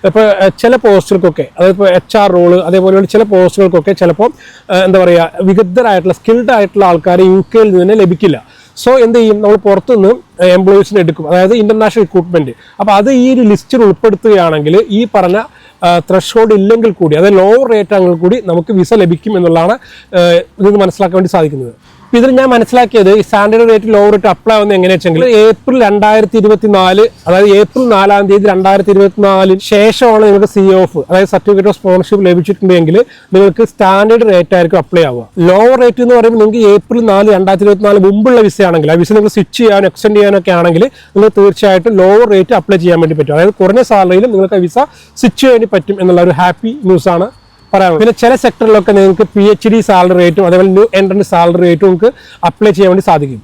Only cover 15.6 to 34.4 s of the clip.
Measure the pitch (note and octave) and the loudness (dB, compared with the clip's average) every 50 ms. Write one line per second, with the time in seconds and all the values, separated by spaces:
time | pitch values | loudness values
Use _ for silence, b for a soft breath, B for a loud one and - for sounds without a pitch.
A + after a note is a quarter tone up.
15.6 | b b b b - F3 F3 E3+ D#3+ - F#3 F#3+ - - - A3+ A3 A3+ G#3+ G3+ | b b b b -2 -2 -2 -2 -2 -2 -2 -2 -2 -2 -2 0 0 2 2 0
16.6 | F#3+ G3+ A3+ A#3 A3+ A3+ F#3 _ F#3 D#3 D3+ D3+ F3 G3+ G3+ F#3+ F#3 G3 A3 B3 | 0 0 -2 0 -2 -2 -2 _ -2 -2 0 0 2 2 2 2 2 2 2 0
17.6 | C4+ A#3+ A#3 G#3+ G3+ - G#3 G3 F#3 F3+ F3 E3 E3+ F3+ G#3 B3+ G#3 F#3 E3+ F3 | 0 0 -2 -2 -2 -2 -2 -2 0 0 -2 -2 -2 -2 -2 -2 -4 -4 -4 -4
18.6 | E3 - A3 F#3+ F3+ - A#3 G#3+ F#3+ E3+ F3 D#3+ _ G#3+ G#3+ F#3+ F3+ E3+ E3 E3 | -4 -2 -2 -2 0 0 0 0 0 0 -2 -4 _ -6 -4 -2 -2 0 0 0
19.6 | E3 F3+ A3+ C4 - - - - - _ - F#3 F3 F3 E3+ E3+ F#3 - _ - | 0 -2 -2 -4 -8 -20 -20 -20 -20 _ -2 0 0 2 0 0 -2 -6 _ -2
20.6 | G3 G3+ G3+ G#3 G3 F#3 - - G3+ F3+ F3 F#3 F#3+ F3+ - F3+ D#3+ D3+ C#3+ C3+ | -2 0 2 2 0 -2 -2 -4 -6 -2 -2 -2 -2 0 -2 -2 -2 -2 -4 -8
21.6 | B2+ A#2+ A2 _ b b b b b b - A#3 A#3 C4+ B3+ B3+ C4+ C4 B3+ A#3 | -12 -14 -16 _ b b b b b b 0 0 2 2 2 0 0 0 0 0
22.6 | A3+ - - B3 B3 G#3 - A3+ G3 F#3+ G3+ G#3+ G3+ - - G#3 G3+ G#3 A3 A3+ | -2 0 0 0 0 0 0 0 2 2 2 0 0 -2 -2 -2 0 0 0 0
23.6 | A#3 A3+ A3+ G#3+ G3 A3 G#3+ G3+ G3+ G#3 G#3+ G3+ F#3 G#3+ F3+ - _ A3+ A3 G#3+ | 2 2 2 0 0 0 0 2 2 2 0 0 0 -2 -4 -2 _ -2 0 0
24.6 | G#3 G#3 G3+ F#3+ F3+ F#3 F#3+ E3+ - F3+ E3 D#3+ G#3 B3+ A#3 G#3 G#3+ A3 G#3+ - | 0 0 0 0 0 0 -2 -2 -2 -2 -2 0 0 0 2 2 2 2 0 0
25.6 | - - B3 C4 A#3 G3+ G3+ G#3 G3+ G#3+ G#3+ A3 A3 - - A3+ G3+ G#3 G#3+ G3+ | -4 -4 0 0 0 0 0 0 0 0 2 0 0 0 -2 -2 2 2 0 0
26.6 | - G#3+ G3+ F#3+ F#3 F#3 F#3 G3+ A3 A#3 - - - D#3+ F3 F#3 G3+ G#3 G3 G3 | 0 0 0 0 0 0 2 2 0 0 -2 -8 -4 -2 0 2 2 2 2 2
27.6 | G#3+ - - C4+ C4 A#3+ A3 G3 G3 G3 G3+ G3+ G3+ F#3+ G3 G#3 G3 G#3 F#3+ F#3 | 0 0 -2 -4 -2 0 0 0 2 2 0 0 0 0 0 0 2 0 0 0
28.6 | F#3 F#3+ G3 G3+ F#3+ G#3 G3 F#3+ G3 G3 F3+ - G3+ G3 G3 F#3+ F#3+ F#3+ F#3+ F#3+ | 0 0 0 0 0 0 0 2 2 0 0 -2 -2 0 0 0 2 0 0 -2
29.6 | - - A3 G3+ G#3 A3 G#3+ - C4 A#3+ A3 G#3+ G#3+ G#3+ G3+ G3 G3+ G3+ - G#3 | -2 -2 0 0 2 0 0 0 0 2 2 2 2 2 2 2 0 0 0 0
30.6 | F#3+ F#3+ F#3+ F#3+ F#3 E3 - E3 C3+ - F3+ F#3 G3 F#3 - F#3+ - G#3 G3+ F#3+ | 0 2 2 2 0 -2 -4 -8 -6 -2 -2 -2 0 0 -2 -4 0 0 0 0
31.6 | F#3+ G#3 G3+ - - G3 F3+ F#3 F3+ - G#3+ G3 G3 F3+ F3 F3 D#3+ - G3 - | 0 -2 -2 -2 -2 -2 0 0 0 -2 -2 0 0 0 0 0 -2 -4 -6 -4
32.6 | - F#3+ F3+ F3 E3 D#3 E3 G#3 B3 B B B B B - F#3+ G3 G3 F3 - | 0 0 0 2 0 0 0 0 -2 B B B B B 0 2 2 2 2 0
33.6 | A3+ - - _ G#3 F#3+ F#3+ G3 G#3 A3 A3+ A#3 A#3 A3 F#3+ F3+ | -4 -4 -2 _ 0 0 2 0 2 2 2 2 2 2 2 0